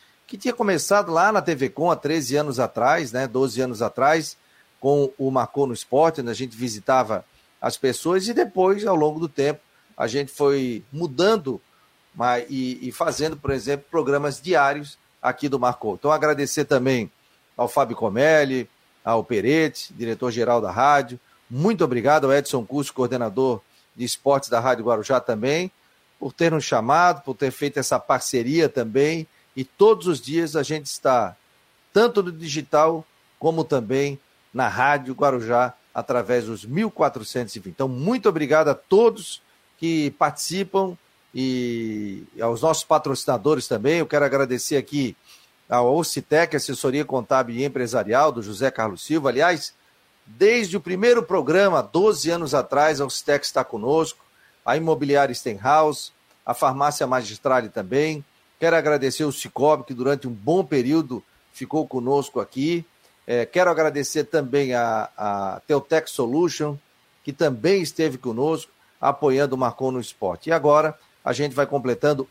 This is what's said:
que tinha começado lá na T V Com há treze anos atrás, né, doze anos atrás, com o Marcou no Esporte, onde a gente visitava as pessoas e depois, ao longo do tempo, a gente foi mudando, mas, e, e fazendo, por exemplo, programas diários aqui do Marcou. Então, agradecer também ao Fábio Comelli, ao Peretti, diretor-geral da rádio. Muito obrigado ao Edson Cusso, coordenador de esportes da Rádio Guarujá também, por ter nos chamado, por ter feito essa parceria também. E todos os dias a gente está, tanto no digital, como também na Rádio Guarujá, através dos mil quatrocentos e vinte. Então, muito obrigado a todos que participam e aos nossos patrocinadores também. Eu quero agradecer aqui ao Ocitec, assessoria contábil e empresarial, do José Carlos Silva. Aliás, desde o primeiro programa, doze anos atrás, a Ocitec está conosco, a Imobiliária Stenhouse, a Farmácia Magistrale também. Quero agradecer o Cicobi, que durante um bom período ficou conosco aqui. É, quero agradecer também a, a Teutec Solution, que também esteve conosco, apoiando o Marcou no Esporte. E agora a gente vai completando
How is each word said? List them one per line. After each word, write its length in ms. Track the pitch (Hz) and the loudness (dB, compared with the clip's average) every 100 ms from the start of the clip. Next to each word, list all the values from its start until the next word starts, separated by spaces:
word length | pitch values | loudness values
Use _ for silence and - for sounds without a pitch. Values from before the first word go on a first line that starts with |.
| _ _ _ | _ _ _
que 100 | 196 | -8
tinha 160 | 254 | -6
começado 600 | 240 208 165 - 202 180 | -2 0 0 2 2 2
lá 180 | 165 196 | 2 2
na 100 | 208 | 2
T 140 | 170 | 0
V 140 | 147 131 | -2 -2
Com 200 | - 170 | 0 0
há 60 | |
treze 400 | 156 143 160 123 | 0 0 -2 0
anos 240 | 143 151 123 | -2 -2 -2
atrás, 540 | 120 - 123 165 135 | -2 0 2 2 0
né, 160 | 120 131 | -4 -4
doze 320 | 123 135 113 | 0 0 0
anos 200 | 131 110 | -4 -2
atrás, 560 | 113 - 139 165 151 - _ _ _ _ | -4 2 2 2 0 -12 _ _ _ _
com 320 | 135 143 139 - | 0 2 2 0
o 140 | 135 | 0
Marcou 380 | 131 117 143 135 | 0 0 0 -2
no 40 | |
Esporte, 480 | 113 - 131 165 160 | -2 -2 2 4 2
onde 100 | 120 | -6
a 40 | |
gente 220 | 107 127 110 | -6 -8 -8
visitava 680 | 123 107 - 131 110 101 - _ _ _ | -8 -4 0 2 2 -4 -8 _ _ _
as 140 | 120 - | -6 -2
pessoas 500 | 131 120 165 190 196 | -2 -2 -2 -2 0
e 80 | |
depois, 500 | 240 247 196 185 202 | -2 0 2 2 2
ao 120 | 214 175 | 0 2
longo 240 | 151 156 | 0 0
do 80 | 165 | -6
tempo, 320 | - 139 147 _ _ _ - | -2 -2 -2 _ _ _ -6
a 120 | 113 | -4
gente 240 | 131 139 | -2 -6
foi 500 | - 143 139 127 107 - | 0 2 2 0 -6 -10
mudando, 680 | 143 165 131 190 220 139 107 - _ _ _ _ | -8 -6 2 2 2 0 -8 -10 _ _ _ _
mas, 320 | - 120 123 120 | -2 0 0 -2
e, 380 | 135 127 123 127 | -4 -4 -6 -10
e 20 | |
fazendo, 460 | - 165 127 156 147 | -4 -2 -2 -4 -4
por 160 | 135 | -4
exemplo, 340 | 135 110 143 - | -4 -2 -6 -2
programas 520 | 165 135 143 147 131 | -2 0 0 -2 -4
diários 580 | 156 165 139 147 147 - _ _ | 0 4 4 2 -8 -18 _ _
aqui 260 | 127 127 143 | -4 -2 -2
do 120 | 131 | 0
Marcou. 340 | 123 120 110 | 0 -2 -4
Então, 160 | 90 143 | -2 0
agradecer 540 | 151 151 143 139 - | 2 2 0 -2 -2
também 440 | 143 139 127 127 101 - _ _ _ - | 0 2 2 0 -2 -10 _ _ _ -4
ao 120 | 120 | -2
Fábio 280 | 143 127 113 | 0 -2 -2
Comelli, 720 | 110 104 151 156 139 131 110 _ _ _ | -2 2 4 4 4 -2 -6 _ _ _
ao 200 | - 113 | -2 -2
Peretti, 680 | - 110 104 156 156 - - | 0 0 2 2 0 -4 -14
diretor-geral 680 | - 117 110 123 117 113 120 | -8 -6 -4 -4 -2 0 2
da 100 | 104 | 0
rádio. 480 | 95 139 147 123 123 _ _ - | 2 4 4 2 -8 _ _ -12
Muito 340 | 123 185 196 | -2 0 2
obrigado 440 | 156 123 120 151 135 | 0 2 2 4 4
ao 60 | |
Edson 300 | 143 139 131 | 2 0 -4
Cusso, 300 | 107 143 139 | -4 -4 -4
coordenador 720 | - 123 127 113 101 131 110 - _ _ - | -2 -2 -2 -4 -2 -2 -2 -8 _ _ -10
de 80 | |
esportes 460 | 120 - 139 139 - | -8 -4 0 0 0
da 100 | 120 | 0
Rádio 240 | 120 113 | 0 0
Guarujá 340 | 110 110 104 127 | 0 -2 0 0
também, 540 | - 110 123 156 185 - _ _ _ _ | 0 -2 -2 -2 -4 -10 _ _ _ _
por 100 | 131 | -12
ter 220 | - 165 | -2 0
nos 120 | 156 | 0
chamado, 580 | - 123 113 156 180 156 | 0 0 2 4 4 2
por 120 | 135 | -4
ter 160 | 131 135 | -4 -4
feito 280 | - 147 143 | -4 -4 -4
essa 200 | 127 123 | -2 -2
parceria 720 | - 127 - 127 117 160 151 | 0 -2 0 -2 0 2 2
também. 580 | 131 113 120 147 165 160 _ _ 135 | 0 -2 0 0 0 -8 _ _ -12
E 80 | |
todos 420 | 131 - 208 214 170 | -12 4 4 6 0
os 120 | 143 | -4
dias 340 | - 160 165 | -4 -2 -2
a 80 | 151 | -2
gente 240 | 135 156 139 | -4 -6 -8
está, 480 | - 139 127 98 - _ _ _ _ _ | -4 2 2 0 -6 _ _ _ _ _
tanto 320 | 196 233 220 | 2 2 2
no 80 | 180 | -4
digital, 720 | 160 165 147 131 151 160 165 - _ _ _ | -6 -8 -8 0 2 2 0 -6 _ _ _
como 260 | 156 160 | -2 -2
também 540 | - 139 107 135 143 139 _ _ _ | 0 -2 0 -2 -2 -6 _ _ _
na 160 | 120 120 | -4 -2
Rádio 460 | 98 135 143 131 | 2 2 2 -2
Guarujá, 580 | 127 143 127 113 120 123 - _ | -2 0 0 0 0 0 -4 _
através 500 | 117 117 123 101 123 | -10 -4 -2 0 -2
dos 220 | 110 110 107 | -2 -8 -6
mil 240 | 147 220 | -4 -4
quatrocentos 640 | - 147 120 107 127 113 110 | 0 -2 -2 -8 -8 -8 -10
e 40 | |
vinte. 120 | 92 | -14
Então, 140 | 82 135 | -6 -6
muito 400 | 127 165 247 214 | -4 -2 0 0
obrigado 400 | 160 135 156 151 | 0 2 2 2
a 60 | |
todos 640 | 135 - 190 233 220 - - _ _ _ _ | 0 2 4 4 2 -6 -16 _ _ _ _
que 320 | 165 160 143 143 | -2 0 -2 0
participam 800 | 151 143 - 180 185 190 190 175 _ _ _ | -2 -2 -6 -6 -2 -2 -2 -4 _ _ _
e 920 | 127 131 127 123 117 113 107 104 98 - - | -6 -2 -2 -4 -4 -6 -6 -8 -10 -14 -6
aos 200 | 117 113 | -4 0
nossos 240 | 160 151 | 0 0
patrocinadores 800 | - 156 139 131 - 123 139 151 - | 2 0 2 -2 -2 0 2 0 0
também. 340 | 113 120 170 | -2 0 0
Eu 60 | 143 | 0
quero 180 | 147 | 2
agradecer 520 | 139 135 131 123 - 143 | 2 2 0 -2 -2 -2
aqui 400 | - 143 123 - _ - _ _ - | -2 -2 -4 -6 _ -20 _ _ -2
ao 260 | 120 120 151 | 2 2 2
Ocitec, 580 | - - - 151 170 147 | 0 -6 0 2 2 0
assessoria 480 | - 131 135 135 | -4 -4 -2 -2
contábil 500 | 143 135 107 131 120 | -2 -4 0 0 0
e 80 | 117 | -2
empresarial, 720 | 139 127 120 120 104 123 156 | -4 -2 -2 -2 2 4 2
do 100 | 117 | 0
José 280 | 104 101 131 | -8 -4 -2
Carlos 340 | 120 110 90 | -2 -4 -6
Silva. 240 | - 156 135 | -4 -2 0
Aliás, 460 | 120 170 165 - - _ _ _ _ | 2 2 2 -4 -16 _ _ _ _
desde 540 | _ 113 202 240 196 190 | _ 2 4 4 0 -4
o 20 | |
primeiro 420 | 170 185 233 233 | -6 0 4 4
programa, 600 | - 185 131 175 196 156 | 2 0 2 4 4 2
doze 480 | 107 165 214 180 156 | 0 2 2 2 -2
anos 240 | 170 156 | -2 0
atrás, 480 | 139 - 135 151 143 | 0 0 2 2 2
a 20 | |
Ocitec 400 | 135 - - 143 | -2 -4 0 0
está 180 | - 139 | 0 -2
conosco, 640 | 127 113 113 160 156 - _ _ _ _ | -2 -4 0 0 0 -6 _ _ _ _
a 140 | - 123 | -2 0
Imobiliária 560 | 160 156 143 143 139 | 0 0 2 4 2
Stenhouse, 760 | 123 123 98 120 151 156 135 - - _ _ - | 0 -6 -4 2 4 4 0 -8 -18 _ _ -8
a 80 | |
Farmácia 520 | 120 143 135 147 143 131 | 0 0 2 0 0 0
Magistrale 640 | 127 107 110 139 127 110 | 0 -2 -6 0 0 0
também. 560 | 110 95 131 156 151 143 _ _ _ | -6 -2 0 0 -4 -12 _ _ _
Quero 180 | 165 165 | 2 2
agradecer 480 | 147 147 131 - | 2 2 0 -2
o 80 | 151 | -4
Cicobi, 520 | - - - 147 151 | -4 -8 0 2 2
que 80 | - | 0
durante 340 | 123 127 143 127 | -4 -2 -2 -4
um 60 | |
bom 320 | 110 107 185 | -6 0 0
período 580 | 175 147 123 160 139 117 - _ _ | 2 0 2 0 0 -6 -12 _ _
ficou 340 | - 123 156 156 | -16 -6 -4 -4
conosco 540 | 127 120 143 135 120 | -4 0 0 0 -4
aqui. 420 | 101 131 147 170 165 _ _ _ - | -6 -4 -2 -2 -6 _ _ _ -4
É, 180 | 120 | -2
quero 240 | 113 175 180 | 0 2 2
agradecer 560 | 160 156 143 135 156 | 2 0 0 -2 -2
também 480 | 143 160 135 143 135 | -2 -2 0 0 0
a, 380 | 123 117 110 104 - | 0 0 -2 -4 -6
a 420 | 104 101 98 - - | -6 -4 -6 -8 -2
Teutec 440 | 143 143 160 160 | 0 2 0 0
Solution, 680 | - 117 143 175 - 151 143 - _ _ _ | -4 -2 0 0 -2 -6 -6 -14 _ _ _
que 80 | - | -12
também 520 | 139 156 120 147 196 | -2 -2 0 0 0
esteve 340 | 160 - 160 127 | 0 -2 -2 -2
conosco, 560 | 123 113 147 160 - _ _ _ | -6 -2 -2 -2 -6 _ _ _
apoiando 560 | - - 147 131 143 | -2 0 2 2 0
o 40 | 131 | 0
Marcou 340 | 123 - 131 | -2 -2 -4
no 80 | 127 | -4
Esporte. 480 | 113 - 95 85 156 | -8 -6 -6 -6 -2
E 40 | |
agora 460 | 165 147 147 156 151 _ _ | 0 4 4 4 -2 _ _
a 120 | - | -4
gente 200 | 123 147 | -2 -2
vai 120 | 127 139 | -2 -2
completando 600 | 143 123 117 147 139 131 | -2 -2 0 2 0 -4